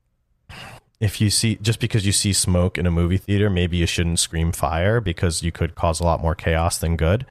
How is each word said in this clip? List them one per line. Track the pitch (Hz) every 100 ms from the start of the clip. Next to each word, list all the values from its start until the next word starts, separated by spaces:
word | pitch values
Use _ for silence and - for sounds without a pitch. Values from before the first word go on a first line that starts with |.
| _ _ _ _ - - - - _ -
if | 107 -
you | 107
see, | - 117 104
just | 104 110
because | 117 113 98
you |
see | 95 104
smoke | 95 - 90 92 -
in | 87
a |
movie | 82 87 90
theater, | - 101 104
maybe | 90 87 85
you | 82
shouldn't | - 85 85
scream | - 80 82
fire, | - 71 82 95 117
because | 95 82 90 80
you | 85
could | - 82 -
cause | 85 80
a |
lot | 87 78
more | 80 78
chaos | - 80 82 -
than | 82 82
good. | 82 110 135